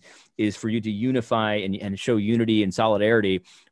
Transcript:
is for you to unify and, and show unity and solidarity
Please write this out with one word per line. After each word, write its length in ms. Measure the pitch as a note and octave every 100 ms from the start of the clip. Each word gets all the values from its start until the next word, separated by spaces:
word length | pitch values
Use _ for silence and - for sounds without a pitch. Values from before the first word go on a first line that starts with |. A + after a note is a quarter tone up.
| - - _ -
is 180 | G#2+ -
for 140 | A2
you 100 | A#2
to 100 | A2
unify 640 | G#2 B2+ C3 A2+ A2+ G#2+ G#2+
and, 200 | G2 G2
and 240 | G2+ F#2+
show 160 | - A2
unity 480 | G#2 A#2 A2+ G#2+
and 100 | G2
solidarity 680 | G#2 A2+ G#2 G#2+ A#2 G2+ F#2 - - _